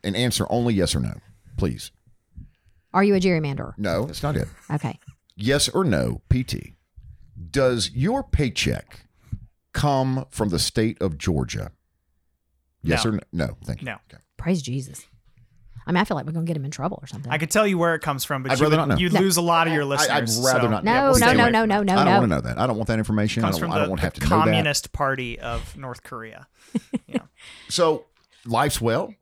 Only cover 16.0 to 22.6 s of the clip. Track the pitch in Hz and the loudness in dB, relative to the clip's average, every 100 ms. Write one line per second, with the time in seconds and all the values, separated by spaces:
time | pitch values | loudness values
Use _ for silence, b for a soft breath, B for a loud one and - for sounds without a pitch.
16 | 214 160 - 165 165 156 139 151 151 - | 0 -2 -4 -4 -4 -4 -6 -6 -6 -6
17 | 143 - 139 147 156 202 208 180 170 160 | -12 -12 -4 -2 0 2 2 2 0 0
18 | - 135 - 139 131 127 151 156 143 127 | -2 -4 -4 -6 -2 2 4 4 4 2
19 | 180 175 190 175 170 165 165 160 139 139 | 4 4 4 2 2 4 4 2 0 0
20 | 151 143 117 113 127 127 120 107 208 247 | 2 2 0 2 2 4 2 2 2 2
21 | 277 254 240 254 240 226 220 202 202 185 | 4 6 6 6 4 4 2 2 2 4
22 | 143 196 123 73 58 60 | 4 4 4 0 -2 -2